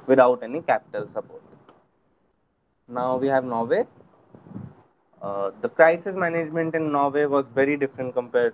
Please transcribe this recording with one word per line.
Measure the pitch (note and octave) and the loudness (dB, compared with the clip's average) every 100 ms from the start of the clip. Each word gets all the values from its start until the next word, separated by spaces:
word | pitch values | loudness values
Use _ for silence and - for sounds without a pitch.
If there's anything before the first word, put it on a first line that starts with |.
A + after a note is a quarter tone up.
| - | 2
without | C3 B2 B2 | 6 6 4
any | A#2 D3 | -4 -6
capital | E3 A2+ - G#2 G#2 | -2 -2 -2 -10 -8
support. | A2 - - - - - _ _ _ _ _ _ _ _ _ _ _ - | -10 -12 -20 -20 -20 -20 _ _ _ _ _ _ _ _ _ _ _ -10
Now | B2 B2+ B2+ | -6 -2 0
we | C#3 | 2
have | C3+ B2+ | 0 0
Norway. | A#2 A#2 F3+ - - - _ _ - - - - - _ _ _ _ | -4 0 0 -2 -10 -20 _ _ -20 -18 -16 -16 -20 _ _ _ _
Uh, | G2+ G2+ G2 G#2+ | -10 -6 -6 -6
the | A#2 | -6
crisis | - E3 E3+ G3 F#3+ | 4 4 4 -4 -4
management | E3+ E3+ D#3 E3 D#3+ D#3+ | -2 -2 -4 -4 -2 -2
in | D#3 | -2
Norway | C#3+ C#3+ C#3+ D3 | 0 0 0 0
was | C#3 C3+ | 0 0
very | A#2+ C#3 C#3+ | 0 0 0
different | C3+ - B2+ | -2 -4 -4
compared | B2 A#2+ B2 A#2+ | -4 -2 0 0